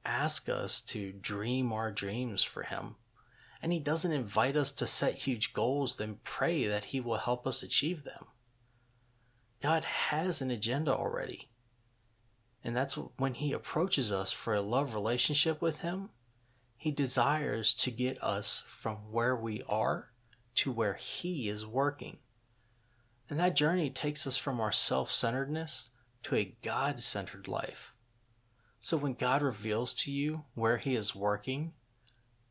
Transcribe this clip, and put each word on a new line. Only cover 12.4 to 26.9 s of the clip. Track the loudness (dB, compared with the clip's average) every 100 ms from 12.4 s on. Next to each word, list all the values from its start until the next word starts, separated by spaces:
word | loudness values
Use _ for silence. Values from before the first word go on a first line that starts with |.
| _ _
and | -6 -2
that's | -2 -2 -6 -2
when | -2 0
he | -2
approaches | -2 -4 -2 0 0 0
us | 0 0
for | -2 0 0
a |
love | 2 0 0 -2
relationship | 0 0 2 2 2 2
with | -2 -2
him. | -4 -6 -8 _ _ _ _ _ _ _
He | -4
desires | 0 2 4 4 2 -2 0 2 2
to | 2
get | 0 -2 -2
us | -2 0 0 0 -2
from | -8 -6 -6 -4
where | 0 2 0
we | -2 -4 -2
are | 0 2 0 -4 _ _ _ _ -2
to | 0
where | 2 0 0
he | -6 -6 -4 -2 -2
is | -4 -4
working. | 0 0 -2 -12 -14 _ _ _ _ _ _ _ _ _ _ -6
And | 2
that | 2 4
journey | 4 4 0
takes | -2 -4 -2 0
us | 0
from | 0 0
our | 2
self-centeredness | 6 6 4 2 2 2 0 -2 -4 -2 -4 -4 _ _ _
to | -2 0
a | 0 -6
God-centered | -6 -2 -2